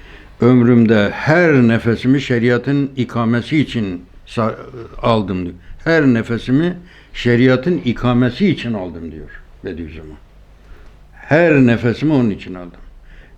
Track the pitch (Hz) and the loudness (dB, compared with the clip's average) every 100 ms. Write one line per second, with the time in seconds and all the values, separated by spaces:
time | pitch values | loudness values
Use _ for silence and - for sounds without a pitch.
0 | - - - - 117 127 120 120 110 110 | -20 -20 -20 0 4 6 6 6 4 4
1 | 101 - 131 165 170 139 117 113 113 110 | 2 -2 0 2 4 4 4 2 0 0
2 | 127 139 135 120 120 120 139 143 135 127 | 0 0 0 0 0 0 0 -2 -2 -4
3 | 120 120 113 120 113 156 120 120 101 90 | -4 -2 -2 -2 0 -2 -2 -4 -6 -8
4 | - - - - 110 - - 127 113 - | -14 -20 -10 -4 -4 -6 -14 -18 -16 -6
5 | 120 113 95 92 90 85 - - 160 165 | -2 0 -2 -6 -6 -12 -18 -6 0 2
6 | 139 117 113 113 - 135 175 175 - - | 4 2 -2 -6 0 0 0 -4 -14 -20
7 | - - 120 120 131 127 175 170 123 107 | -18 -4 2 4 4 4 0 -2 -2 -2
8 | 123 123 127 123 196 - 120 107 92 82 | 0 2 0 0 0 0 -4 -6 -8 -10
9 | 82 78 73 - - - 101 82 78 80 | -14 -14 -16 -20 -20 -14 -12 -10 -12 -14
10 | 78 76 - - - - - - - - | -18 -20 -20 -20 -20 -20 -20 -20 -20 -20
11 | - - - 151 170 143 123 113 120 107 | -20 -16 0 2 4 6 4 2 0 -2
12 | 147 139 117 90 - 90 87 - - - | 0 2 0 -2 -10 -14 -16 -18 -20 -20
13 | - - - | -20 -20 -20